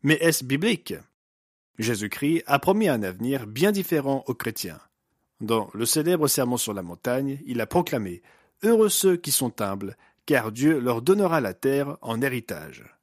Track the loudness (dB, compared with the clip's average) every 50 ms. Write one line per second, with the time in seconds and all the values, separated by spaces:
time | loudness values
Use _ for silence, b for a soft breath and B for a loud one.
0 | 4 4 4 6 4 2 2 2 -2 -2 -2 0 2 0 0 -2 _ -10 -12 -12
1 | -12 _ _ _ _ _ _ _ _ _ _ _ _ _ _ -4 -2 -2 -2 -2
2 | -4 -6 -4 -2 0 0 0 0 2 0 0 2 4 2 2 4 4 2 2 0
3 | -2 -4 -4 -4 -4 -2 -2 -4 -4 -8 -2 2 2 2 2 0 -2 0 -2 0
4 | 0 0 -2 -2 -2 -6 -6 _ -6 -8 -6 -6 -10 -10 -12 -14 _ _ _ _
5 | _ _ _ _ _ _ _ _ -2 0 0 0 0 -4 -6 -4 -2 0 0 0
6 | 2 2 2 2 2 2 2 0 0 0 0 -2 -4 -6 -6 -8 -8 -10 -12 -8
7 | -4 -2 -2 -2 -2 -4 -6 -8 -8 -6 -4 -4 -4 2 2 0 2 2 -2 -4
8 | -4 -4 -8 -10 b b b b b b b b 2 4 6 6 4 4 2 2
9 | 4 2 2 2 0 -2 -2 -2 -2 -4 -4 -4 -4 -4 -4 -6 -8 -10 -12 b
10 | b b b b b 2 2 2 2 0 -4 2 2 2 2 4 2 0 0 2
11 | 2 2 4 4 4 2 2 2 0 -2 -4 _ 0 0 0 2 -2 -2 -6 -10
12 | -6 -6 -2 -2 -2 -2 -2 -4 -6 -8 -10 -10 -10 -16 -18 -20 -20 -20 _ _